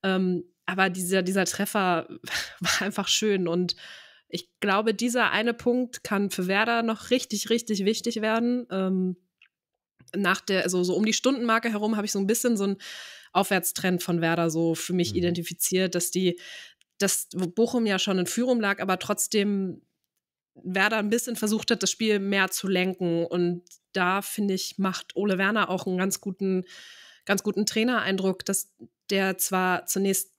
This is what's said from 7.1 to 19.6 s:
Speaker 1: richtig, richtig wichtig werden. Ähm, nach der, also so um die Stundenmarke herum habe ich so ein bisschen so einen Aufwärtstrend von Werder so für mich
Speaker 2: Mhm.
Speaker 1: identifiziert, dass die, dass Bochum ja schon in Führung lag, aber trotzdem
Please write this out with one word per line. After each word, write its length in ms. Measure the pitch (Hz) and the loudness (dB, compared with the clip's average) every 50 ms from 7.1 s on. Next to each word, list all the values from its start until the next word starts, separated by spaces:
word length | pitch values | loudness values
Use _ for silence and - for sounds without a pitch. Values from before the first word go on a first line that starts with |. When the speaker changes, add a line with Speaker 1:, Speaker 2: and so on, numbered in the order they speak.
Speaker 1:
richtig, 400 | 247 262 - - 220 196 - - | 0 0 0 -4 -6 -6 0 0
richtig 340 | 226 233 233 - 220 190 190 | 0 0 0 -2 -2 0 2
wichtig 360 | 202 226 - - 233 226 220 | 0 0 0 -2 -4 -4 -2
werden. 440 | 214 220 220 226 233 240 247 247 240 _ | 0 0 0 2 2 0 0 -2 -4 _
Ähm, 460 | 185 190 190 185 190 185 185 185 180 _ _ _ _ _ _ _ _ _ _ _ _ _ _ _ _ _ - - - | -4 -2 0 0 2 0 0 -2 -4 _ _ _ _ _ _ _ _ _ _ _ _ _ _ _ _ _ -20 -8 -4
nach 260 | 202 196 175 190 - | 0 2 2 2 0
der, 220 | - - 196 185 - | 0 0 0 2 2
also 200 | 180 185 180 180 | 2 2 2 2
so 120 | 180 180 | 2 2
um 100 | 170 214 | 2 2
die 80 | 220 220 | 2 0
Stundenmarke 580 | - - 254 285 240 240 233 220 226 226 233 | 2 2 2 2 2 2 2 2 2 2 0
herum 240 | 214 208 208 214 220 | -2 0 0 0 0
habe 100 | 214 202 | 0 -2
ich 60 | 208 | -2
so 80 | - 196 | -2 0
ein 80 | 196 | 0
bisschen 300 | 190 233 - - 247 233 | 2 0 2 2 2 2
so 60 | 196 196 | 2 2
einen 120 | 202 196 - - - - - - - - - - - | 0 -2 -4 -6 -16 -16 -16 -16 -18 -18 -20 -20 0
Aufwärtstrend 720 | - 185 196 - 202 185 180 - - - - 185 180 175 - | 0 0 2 4 0 0 0 -2 -4 -2 0 0 0 0 0
von 180 | - 175 170 | -2 0 0
Werder 280 | 165 165 165 170 165 165 | 2 2 2 2 0 0
so 260 | 156 165 165 165 165 | 0 2 0 0 0
für 180 | 160 - - 175 | -2 -2 -2 0
mich 180 | 180 175 - | 0 0 0
Speaker 2:
Mhm. 60 | 104 | 0
Speaker 1:
identifiziert, 760 | - 175 175 175 175 165 - 170 - - - 190 185 190 185 185 | 0 0 0 0 -2 -4 -8 -6 -4 -4 0 0 0 0 0 0
dass 160 | 175 175 - | -2 -2 0
die, 280 | - 185 185 175 175 175 - - - - - - _ _ _ _ _ _ | 0 2 2 2 0 -2 -12 -18 -18 -18 -18 -20 _ _ _ _ _ _
dass 280 | 196 196 - - - _ - 190 185 170 - | 0 0 0 -2 -4 _ -6 -4 -4 -2 2
Bochum 300 | - 233 240 254 247 226 | 0 2 2 2 0 2
ja 140 | 214 196 190 | 2 0 0
schon 200 | - 208 190 185 | 0 0 2 0
in 80 | 175 | 0
Führung 320 | 175 - 233 247 254 247 233 | 0 0 0 2 2 2 2
lag, 180 | 214 196 202 196 | 2 0 0 0
aber 180 | - 190 185 180 | 0 -2 0 -2
trotzdem 840 | - - 208 - - - - 214 202 208 202 196 | 0 -4 -2 -2 -2 0 2 2 2 2 0 0